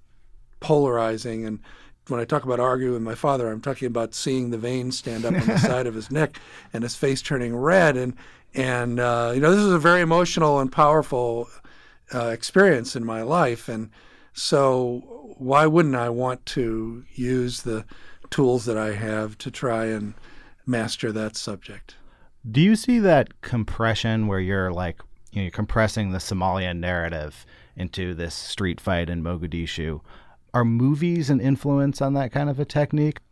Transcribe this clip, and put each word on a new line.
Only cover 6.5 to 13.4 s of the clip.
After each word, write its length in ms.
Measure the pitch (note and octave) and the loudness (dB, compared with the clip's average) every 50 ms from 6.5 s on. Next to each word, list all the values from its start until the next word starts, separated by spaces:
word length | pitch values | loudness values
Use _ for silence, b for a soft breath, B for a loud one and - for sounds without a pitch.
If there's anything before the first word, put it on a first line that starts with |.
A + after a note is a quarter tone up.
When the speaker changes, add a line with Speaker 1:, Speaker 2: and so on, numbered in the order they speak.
| B B B B | B B B B
Speaker 1:
and 100 | B A#2 | B -6
his 140 | A#2 A#2 - | -6 -6 -4
face 260 | - - - - - | -2 0 0 0 -2
turning 320 | - - D3 B2+ A#2+ A#2 A#2 | -2 -4 -4 -2 -2 -4 -4
red. 400 | B2 C3+ D#3+ F#3 F#3+ E3+ D3+ C3 | -2 2 4 4 6 6 6 4
And, 180 | B2+ B2+ B2+ B2 B B B B B B B - | 2 -2 -4 -6 B B B B B B B -4
and, 460 | C3+ C3 B2+ B2 B2 A#2+ A#2+ A#2+ B2 | -2 -2 0 0 -2 -2 -2 0 0
uh, 320 | B2 A#2+ A#2+ A#2+ A#2+ A#2 B2 | 2 2 2 2 0 0 0
you 60 | C3 | 2
know, 100 | D3 E3 | 4 4
this 100 | F#3+ G#3 | 6 6
is 120 | G#3 G3 | 6 4
a 60 | F3+ D#3+ | 4 6
very 220 | C#3+ E3+ F3 F3+ | 6 6 6 6
emotional 600 | E3+ D#3+ E3 F3 F3 F3 - F3 D#3+ D3+ D3 C#3 | 4 4 4 4 2 2 2 2 2 4 4 2
and 100 | C3+ C3 | 2 0
powerful, 800 | - E3 D3+ D3 D#3 D#3 C#3+ - D3 B2 B2 A#2 A#2 A#2 A#2 - - - b b b b b b b b b - - | 2 4 4 6 6 4 2 0 -2 -2 -2 -2 -2 -4 -6 -10 -14 -20 b b b b b b b b b -8 -6
uh, 120 | B2 A#2 A#2 | -4 -4 -4
experience 680 | A2+ - - - - F#3 G3+ F#3+ D3+ A#2+ A#2+ - - | -4 -6 -6 2 4 6 8 8 6 4 0 -4 -8
in 80 | B2+ A#2 | -6 -6
my 180 | A2+ A2+ A2 | -6 -6 -4
life. 460 | A2+ B2+ D#3+ F3+ | -2 0 2 2